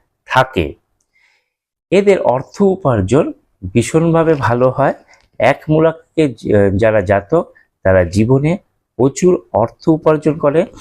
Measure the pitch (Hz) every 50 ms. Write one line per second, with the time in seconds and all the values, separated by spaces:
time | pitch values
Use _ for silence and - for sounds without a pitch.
0 | _ _ _ _ _ - - - - - - 95 80 71 - _ _ _ _ _
1 | _ _ _ _ _ _ _ _ _ _ _ _ _ _ _ _ _ - 165 196
2 | 196 202 190 - - - 120 131 - - - - 202 190 185 185 - 139 123 104
3 | 92 98 117 147 214 311 - _ _ _ _ _ - 92 - 117 113 - - 160
4 | 165 170 160 165 160 160 160 139 123 113 120 123 127 127 127 - 135 156 - -
5 | _ _ _ _ _ _ _ - 110 120 143 - - 151 156 156 160 160 160 -
6 | - _ _ 165 156 139 117 - - - 107 104 101 98 92 95 113 110 107 107
7 | 95 90 98 101 98 - 160 170 - - - _ _ _ _ _ - 95 95 92
8 | 90 85 82 98 110 117 131 139 147 156 175 202 _ _ _ _ _ _ _ -
9 | 120 139 135 - 180 180 180 - - _ - 98 113 120 - _ - 165 160 156
10 | - 160 156 147 147 156 147 160 - 143 143 160 190 - - -